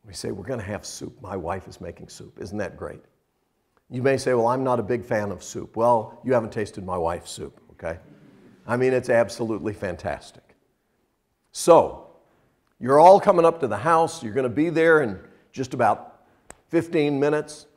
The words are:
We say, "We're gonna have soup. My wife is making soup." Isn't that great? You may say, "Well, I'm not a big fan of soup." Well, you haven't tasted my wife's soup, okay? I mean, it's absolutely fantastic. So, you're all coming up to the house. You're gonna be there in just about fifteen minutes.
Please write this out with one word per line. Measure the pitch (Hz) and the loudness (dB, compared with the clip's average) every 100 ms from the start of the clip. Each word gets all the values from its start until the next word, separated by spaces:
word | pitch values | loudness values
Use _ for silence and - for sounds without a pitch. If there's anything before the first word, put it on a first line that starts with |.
| 110 | -18
We | |
say, | 92 - | -12 -10
"We're | 104 | -10
gonna | 95 127 | -10 -10
have | 98 98 - | -8 -10 -12
soup. | - - - | -14 -16 -16
My | 98 95 | -12 -10
wife | 82 95 - | -8 -10 -10
is | 82 | -16
making | 87 85 - | -16 -16 -20
soup." | - 104 - | -20 -20 -16
Isn't | 101 104 | -12 -8
that | 90 73 | -8 -8
great? | 82 - _ _ _ _ _ _ _ _ _ | -14 -14 _ _ _ _ _ _ _ _ _
You | 123 | -4
may | 127 131 | 0 0
say, | 131 | 0
"Well, | 127 113 | 2 2
I'm | 131 131 | 0 0
not | 123 | -2
a | |
big | 101 123 120 | -2 -4 -2
fan | 113 104 | -4 -4
of | 90 | -10
soup." | - 110 - 107 | -12 -14 -12 0
Well, | 117 117 107 - 120 | 2 2 -2 -12 -2
you | |
haven't | 123 110 | -2 -2
tasted | 113 101 - 92 | -8 -8 -10 -8
my | 90 | -4
wife's | 82 85 - | -4 -4 -10
soup, | - 71 _ _ | -14 -14 _ _
okay? | - 85 85 - - - - - _ - | -14 -12 -12 -16 -20 -20 -20 -20 _ -6
I | 123 | 0
mean, | 127 | 0
it's | 127 127 | 0 2
absolutely | 117 117 - 113 107 110 | 2 2 -4 -6 -4 -6
fantastic. | 101 98 85 87 69 - - _ _ _ _ _ _ _ _ _ _ _ | -6 -8 -8 -8 -10 -12 -20 _ _ _ _ _ _ _ _ _ _ _
So, | - - 165 82 - - _ _ _ _ _ _ _ | -4 6 8 6 -4 -20 _ _ _ _ _ _ _
you're | 120 143 | 2 8
all | 170 190 | 10 8
coming | 202 180 165 | 6 4 4
up | 165 | 2
to | 123 | -4
the | 104 | -4
house. | 143 165 165 - | 0 2 2 -4
You're | 113 | -6
gonna | 107 127 | -4 -2
be | 110 165 | -2 -2
there | 160 165 156 | 2 4 4
in | 123 92 - _ _ | 2 -6 -14 _ _
just | - 131 135 | -12 -10 0
about | 113 110 - - _ _ _ - _ | 0 0 -6 -20 _ _ _ -20 _
fifteen | 165 165 170 147 139 | -2 0 0 0 0
minutes. | 143 151 151 - - | 0 0 -4 -16 -20